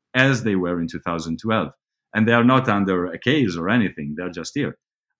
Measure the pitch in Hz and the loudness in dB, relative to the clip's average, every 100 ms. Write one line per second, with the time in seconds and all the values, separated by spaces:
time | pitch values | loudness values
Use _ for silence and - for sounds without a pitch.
0 | _ 127 135 123 107 95 87 87 85 85 | _ 2 2 2 0 0 0 -2 -4 -6
1 | 87 85 82 80 110 110 76 - _ _ | -6 -6 -6 -6 -2 -2 -2 -8 _ _
2 | _ 110 110 117 120 131 127 104 95 92 | _ 0 4 4 6 4 2 0 0 0
3 | 90 85 120 151 113 85 85 120 95 - | -2 -4 -2 0 0 -2 0 0 0 -4
4 | 73 76 90 85 80 147 120 - _ _ | -8 -8 -8 -8 -10 -6 -6 -8 _ _
5 | _ | _